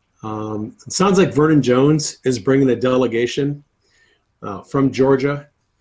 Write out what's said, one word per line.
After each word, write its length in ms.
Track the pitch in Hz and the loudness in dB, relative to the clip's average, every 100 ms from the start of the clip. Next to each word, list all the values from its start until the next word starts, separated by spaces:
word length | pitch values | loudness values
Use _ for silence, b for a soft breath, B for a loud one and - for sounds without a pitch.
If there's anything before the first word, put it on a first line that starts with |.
| _ _ | _ _
Um, 540 | 110 107 107 107 110 - - | -12 -10 -10 -10 -12 -14 -8
it 60 | |
sounds 260 | - 196 185 | -2 2 2
like 140 | 175 | 2
Vernon 300 | 143 156 151 | 2 2 2
Jones 560 | 120 123 143 156 - - | 2 2 2 2 -2 -6
is 140 | 131 120 | -4 -2
bringing 300 | 135 135 135 | 0 2 2
a 80 | 113 | 0
delegation, 880 | 127 127 120 113 120 - 143 147 _ _ _ _ _ _ _ _ | 0 0 0 0 -2 -2 -4 -6 _ _ _ _ _ _ _ _
uh, 180 | 104 95 | -14 -14
from 280 | - 139 135 | -6 -2 0
Georgia 560 | 120 131 135 143 143 - _ _ _ | 2 2 2 0 -4 -10 _ _ _